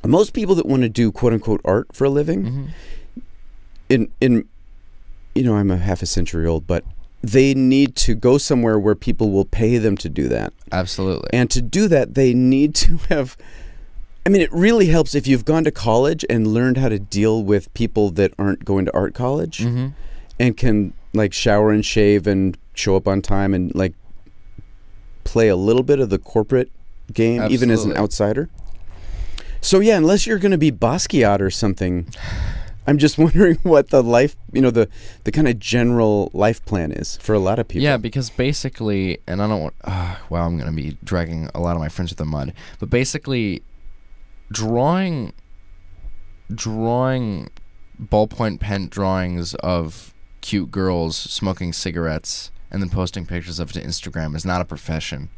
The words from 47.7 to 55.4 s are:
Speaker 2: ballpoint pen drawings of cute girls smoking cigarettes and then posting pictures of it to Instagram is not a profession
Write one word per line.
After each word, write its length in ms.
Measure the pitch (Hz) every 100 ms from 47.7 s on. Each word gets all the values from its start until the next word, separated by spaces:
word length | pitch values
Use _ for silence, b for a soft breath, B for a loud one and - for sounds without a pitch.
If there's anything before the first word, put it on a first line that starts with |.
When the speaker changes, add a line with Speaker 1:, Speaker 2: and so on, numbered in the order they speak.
| - - -
Speaker 2:
ballpoint 580 | 117 107 107 - 113 92
pen 280 | 104 98 92
drawings 640 | - 95 95 90 87 85 -
of 580 | - 87 80 - - - - -
cute 300 | - 104 85
girls 440 | 98 92 87 82 80
smoking 560 | - - 98 92 90
cigarettes 800 | 82 92 82 82 78 - - - - -
and 100 | 98
then 80 | 95
posting 360 | 95 90 - 85
pictures 340 | 87 85 82
of 100 | 82
it 20 |
to 80 | 92
Instagram 520 | - 82 90 82 78 76
is 100 | 85
not 160 | 90
a 40 | 90
profession 640 | 78 - 80 - 67 76 -